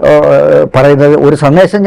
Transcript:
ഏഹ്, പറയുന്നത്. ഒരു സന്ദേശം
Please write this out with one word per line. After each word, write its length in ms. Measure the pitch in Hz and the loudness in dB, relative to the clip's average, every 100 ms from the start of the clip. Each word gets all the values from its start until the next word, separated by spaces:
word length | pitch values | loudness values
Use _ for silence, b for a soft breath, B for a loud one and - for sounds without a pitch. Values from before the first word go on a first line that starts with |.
| 143 | 0
ഏഹ്, 560 | 151 147 143 147 - 147 131 | 0 2 0 0 0 -2 0
പറയുന്നത്. 400 | 143 143 143 147 143 | 0 2 0 0 0
ഒരു 100 | 151 | 0
സന്ദേശം 380 | 147 156 185 208 | 0 0 0 -2